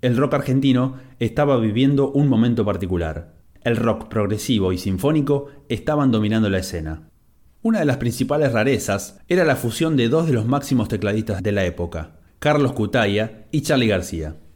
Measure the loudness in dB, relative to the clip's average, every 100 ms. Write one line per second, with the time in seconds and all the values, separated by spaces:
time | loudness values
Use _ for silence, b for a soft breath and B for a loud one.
0 | 2 2 2 0 0 2 2 2 0 -6
1 | B B -4 0 2 2 2 2 2 2
2 | 2 2 2 4 2 2 0 -2 -2 -2
3 | -2 -6 -12 -20 -20 -8 -2 0 0 -2
4 | -4 -2 -2 -2 0 0 2 0 -2 -2
5 | 0 0 2 -2 -4 B -8 -6 -2 2
6 | 2 2 0 0 0 0 -4 -8 -8 -10
7 | -14 _ _ _ _ _ -2 0 0 0
8 | -2 -2 -2 0 2 2 2 0 -2 -4
9 | -6 -18 -2 2 2 2 -2 -2 0 2
10 | 2 2 2 0 0 -2 0 0 0 0
11 | 0 -2 -2 -4 -2 0 -2 -2 -6 -6
12 | -12 -16 b _ 0 2 2 0 -2 0
13 | 2 0 -2 -8 -6 -4 0 2 2 0
14 | -2 -8 -8 -10 -20